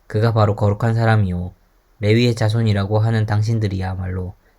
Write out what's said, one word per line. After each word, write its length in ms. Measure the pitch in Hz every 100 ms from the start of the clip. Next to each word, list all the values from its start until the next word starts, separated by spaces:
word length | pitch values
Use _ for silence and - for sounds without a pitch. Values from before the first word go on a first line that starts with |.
| -
그가 260 | 107 113
바로 220 | 110 101 101
거룩한 400 | 104 101 117 117
사람이오. 580 | 113 110 95 87 90 - _ _ _ -
레위의 360 | 101 113 120 110
자손이라고 640 | 110 117 113 101 98 107
하는 260 | 110 113 107
당신들이야말로 1080 | 104 107 113 104 95 92 92 92 92 90 - _